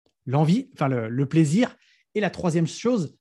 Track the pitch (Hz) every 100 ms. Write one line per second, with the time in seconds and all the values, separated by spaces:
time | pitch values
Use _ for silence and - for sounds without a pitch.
0 | _ _ - 139 156 214 269 - 139 127
1 | 113 123 135 156 151 180 247 - _ _
2 | _ 214 196 - 180 160 160 - 233 247
3 | 139 -